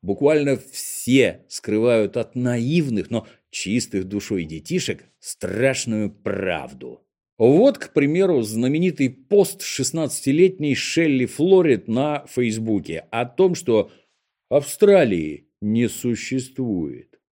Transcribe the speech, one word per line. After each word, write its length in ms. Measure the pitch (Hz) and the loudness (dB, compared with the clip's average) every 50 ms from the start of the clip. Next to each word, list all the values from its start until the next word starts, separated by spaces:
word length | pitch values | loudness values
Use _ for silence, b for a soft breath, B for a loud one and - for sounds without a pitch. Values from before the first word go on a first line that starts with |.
Буквально 580 | - 87 98 - 139 143 156 151 147 139 135 120 - - | -4 -6 -4 0 2 2 4 4 2 0 -2 -2 -4 -14
все 720 | - - - - - - - - 127 135 123 95 80 - _ _ | -14 -14 -12 -10 -10 -10 -2 2 4 4 4 4 2 -4 _ _
скрывают 680 | - - _ - 107 107 113 123 120 113 107 98 - 123 | -16 -14 _ -2 -2 0 2 2 2 2 2 0 -2 -6
от 180 | 113 - _ | -8 -6 _
наивных, 760 | 123 123 123 120 120 117 127 156 175 156 139 117 104 87 - | -4 -2 -2 -2 -2 -2 0 0 0 0 0 -2 -4 -4 -4
но 160 | 117 113 107 B B B B _ | -4 -6 -6 B B B B _
чистых 560 | - - - 92 104 120 110 - - 98 95 | -12 -10 -6 -2 -2 -2 -2 -2 -4 -6 -6
душой 380 | 92 101 104 - - 110 95 85 | -4 -6 -8 -6 -4 -6 -4 -4
детишек 640 | 76 80 80 76 - 165 185 - - 104 - - _ _ _ | -6 -10 -14 -10 -6 -6 -4 -4 -4 -8 -8 -10 _ _ _
страшную 920 | _ - - _ - 92 92 104 120 135 131 - - 123 110 107 107 101 | _ -16 -16 _ -10 -8 -4 0 0 0 0 -2 -4 -4 -4 -4 -4 -4
правду. 920 | - _ _ 101 101 95 95 92 87 78 67 67 69 64 - 64 62 - _ _ _ _ _ _ _ _ | -6 _ _ -6 -6 -4 -2 -4 -4 -4 -6 -12 -16 -16 -16 -18 -18 -18 _ _ _ _ _ _ _ _
Вот, 400 | 110 120 139 165 226 277 233 - | 4 6 6 6 6 4 4 0
к 160 | - - _ | -8 -4 _
примеру, 480 | - 139 143 151 175 196 190 175 135 | 0 2 2 2 2 2 2 2 0
знаменитый 680 | 113 107 107 113 120 127 143 156 175 185 170 - 143 127 | 0 -2 -2 -2 0 0 0 0 0 0 0 0 -2 -2
пост 520 | 131 - _ _ 202 208 190 - - - | -2 -6 _ _ 4 4 4 4 0 -12
шестнадцатилетней 1120 | - - - - 131 - - 165 160 143 - - - - 135 151 180 190 185 - 147 147 135 | -12 -10 -6 -4 -4 -4 -2 -4 -4 -4 -6 -4 -2 0 2 4 4 2 2 0 -2 -2 -2
Шелли 500 | - - - - 165 170 160 143 131 127 | -2 -4 -4 0 0 2 2 2 0 0
Флорид 600 | 120 - - 151 180 190 185 175 160 131 101 - - | -2 -2 -2 2 4 4 4 6 4 2 2 0 -4
на 380 | 110 120 139 151 147 143 - - | -2 -2 0 -2 -2 -6 -8 -8
Фейсбуке 760 | - - 123 117 107 110 110 110 107 101 - - 82 80 - _ | -4 -2 -2 -2 -2 -4 -4 -2 -2 -2 -2 -4 -10 -10 -10 _
о 140 | - 117 123 | -6 -6 -6
том, 300 | 123 - - 190 185 175 | -6 0 2 2 2 2
что 360 | 165 - - 113 107 98 B B B B B B _ _ _ _ _ _ _ | -2 -2 0 2 2 2 B B B B B B _ _ _ _ _ _ _
Австралии 960 | 123 147 143 - - - 220 202 202 190 156 117 98 85 78 76 73 76 _ _ _ _ | 0 0 0 -2 0 2 4 6 6 6 6 4 2 0 -2 -4 -8 -10 _ _ _ _
не 260 | - 104 107 117 120 110 | -4 -2 0 2 0 0
существует. 1300 | - - - 123 117 107 - - 131 131 123 127 _ - 131 120 104 90 80 71 64 62 64 _ _ _ _ _ | -2 -4 -4 -4 -4 -4 -4 -6 -6 -6 -6 -8 _ -8 -4 -4 -2 -4 -4 -6 -8 -12 -18 _ _ _ _ _